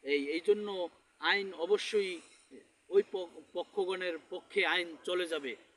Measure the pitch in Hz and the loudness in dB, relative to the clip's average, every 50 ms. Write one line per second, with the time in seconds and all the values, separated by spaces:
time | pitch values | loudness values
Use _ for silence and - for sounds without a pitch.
0 | _ 139 143 147 139 139 151 165 175 - 208 208 208 208 202 185 180 165 - - | _ 2 2 2 2 0 -2 -4 2 2 2 2 2 -6 -4 -4 -4 -6 -6 -14
1 | _ _ _ _ 147 160 185 202 196 196 185 156 165 175 208 196 - - - 214 | _ _ _ _ 0 2 2 2 0 -4 -4 -4 2 2 2 2 2 0 0 0
2 | 202 190 180 160 151 - - - _ _ - - - _ _ _ _ _ 160 196 | 0 0 -4 -8 -12 -18 -20 -20 _ _ -20 -20 -20 _ _ _ _ _ 4 4
3 | 208 - - 190 180 170 - 160 151 _ _ 175 170 - - 208 196 180 190 185 | 4 4 -2 -6 -6 -6 -10 -20 -20 _ _ -8 -8 -6 -4 -4 -2 -2 -2 -2
4 | 185 180 165 160 - - - 180 - - - 202 185 160 160 180 175 170 160 143 | -2 -4 -4 -6 -8 -10 -12 -12 -12 -4 0 2 2 4 2 2 0 -2 -6 -10
5 | - - 180 180 180 165 165 151 143 131 113 - - _ _ | -6 -2 0 0 0 -2 -2 -4 -4 -6 -8 -8 -14 _ _